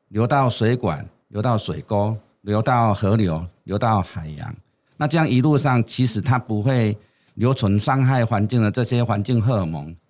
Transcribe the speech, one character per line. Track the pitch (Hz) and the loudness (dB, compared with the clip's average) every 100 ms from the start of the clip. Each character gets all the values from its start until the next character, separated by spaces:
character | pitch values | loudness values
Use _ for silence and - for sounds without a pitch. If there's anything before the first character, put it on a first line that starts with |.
| _ | _
流 | 104 117 | -2 0
到 | 143 127 | 2 0
水 | - 113 | 0 0
管、 | 123 95 73 - _ _ | 0 -2 -6 -10 _ _
流 | 104 | -6
到 | 120 107 | -2 -2
水 | - - | -4 -10
沟、 | - 104 107 110 _ _ | -4 -2 -2 -4 _ _
流 | 104 104 | -4 -2
到 | 110 120 113 | 2 2 2
河 | 98 101 110 | 2 2 2
流、 | 92 80 87 _ | 2 -2 -8 _
流 | - 101 | -6 -2
到 | 117 104 | 0 0
海 | - 87 78 | 0 -8 -10
洋。 | 73 - - _ _ _ - | -10 -12 -14 _ _ _ -6
那 | 151 | -2
这 | 135 | 0
样 | - | 2
一 | 123 | 2
路 | 156 139 | 4 2
上 | 143 123 | 2 0
其 | 107 - 127 | 0 0 0
实 | 107 | 0
它 | 107 127 | 0 0
不 | - 107 | 0 -2
会 | 127 127 107 104 _ _ _ | 0 2 0 -2 _ _ _
留 | - 120 | -2 0
存 | 131 98 101 | 2 2 2
伤 | 143 135 | 2 2
害 | 131 127 | 4 2
环 | 110 104 104 | 2 0 0
境 | 120 | 2
的 | 104 | 0
这 | 127 | 0
些 | 113 123 | 0 0
环 | 113 104 | 0 -2
境 | 101 120 | 0 0
荷 | 117 107 | 2 0
尔 | 82 | -2
蒙， | 80 76 85 | -6 -10 -16